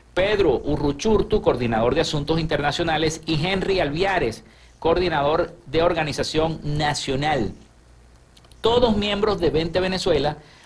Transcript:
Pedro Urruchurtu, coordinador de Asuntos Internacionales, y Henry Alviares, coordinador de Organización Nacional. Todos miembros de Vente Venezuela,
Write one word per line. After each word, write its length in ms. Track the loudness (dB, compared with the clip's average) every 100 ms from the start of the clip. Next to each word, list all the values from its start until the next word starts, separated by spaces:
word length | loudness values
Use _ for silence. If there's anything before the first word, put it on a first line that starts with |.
| -8
Pedro 460 | -2 0 2 2 0
Urruchurtu, 800 | 0 -2 -2 -2 2 2 2 0
coordinador 540 | 2 0 0 2 2 2
de 60 |
Asuntos 360 | 0 -2 0 0
Internacionales, 840 | 0 -2 -2 -2 -2 0 -2 -4 -4
y 200 | -2 -2
Henry 340 | -2 0 0
Alviares, 640 | 0 0 -2 0 -2 -4 -12 -20 -20 -4
coordinador 760 | 0 2 2 0 0 0 -2 -8 -4
de 160 | 2
Organización 760 | 2 2 -2 -4 -2 0 0 -2
Nacional. 880 | -4 -2 -2 -2 -2 -2 0 0 -2 -6 -18 -20 -20 -20 -20 -20 -20 -20 -20 -4
Todos 380 | 0 4 4 2
miembros 420 | 0 0 0 0
de 120 | 0
Vente 280 | 0 0 0
Venezuela, 580 | 0 0 0 2 0 -4 -12 -20